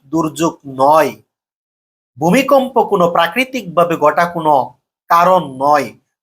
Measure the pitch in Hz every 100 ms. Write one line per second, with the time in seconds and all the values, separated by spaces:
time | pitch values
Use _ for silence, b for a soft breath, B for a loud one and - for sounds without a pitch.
0 | 135 160 160 139 165 - 139 131 139 156
1 | 139 107 _ _ _ _ _ _ _ _
2 | _ - 160 247 262 180 180 - - 196
3 | 170 175 170 247 262 254 180 156 170 151
4 | 147 151 175 175 156 143 120 - _ _
5 | - 170 180 185 143 131 143 147 113 -
6 | _ _